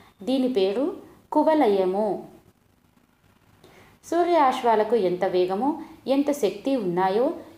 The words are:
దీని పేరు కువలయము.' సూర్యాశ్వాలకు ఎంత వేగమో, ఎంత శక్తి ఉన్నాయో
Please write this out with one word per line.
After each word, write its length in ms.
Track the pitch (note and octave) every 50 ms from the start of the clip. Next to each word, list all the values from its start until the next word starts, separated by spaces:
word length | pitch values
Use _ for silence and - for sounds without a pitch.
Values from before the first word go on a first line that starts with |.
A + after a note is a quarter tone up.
| - - _ - G3
దీని 240 | G3+ C4 C4+ B3+
పేరు 480 | A#3+ - G3+ F#3+ F#3+ G3+ A#3+ C#4 F4 G4+ - - - - - _ _
కువలయము.' 1080 | - D4+ C#4+ D#4 D#4 D#4 C4+ G#3+ G3+ G3 F#3+ F#3 F#3 G3+ A3 G#3 F3 - - - - - _ _ _ _ _ _ _ _ _ _ _ _ _ _ _ _ _ _ _ _ _ _ _ _ - - - - - - _ _ -
సూర్యాశ్వాలకు 880 | - D#4+ E4+ F4 E4+ F4 D#4+ C#4+ B3+ B3+ B3+ - A#3+ A3 G#3+ G#3+ G#3 A#3+
ఎంత 300 | A3+ F#3+ F3+ F3+ F3+ G3
వేగమో, 560 | F#3 E3+ F3+ F3+ F3+ F#3+ G3+ B3 C#4+ D#4+ - - - - - -
ఎంత 240 | A#3 C4 C#4 C#4+ -
శక్తి 440 | C#4+ - A3 F#3+ G3 - - C4+ C#4
ఉన్నాయో 580 | B3+ G3+ F3+ E3+ F3+ F#3+ F#3+ F#3+ A3 B3+ D#4 F4 - - - -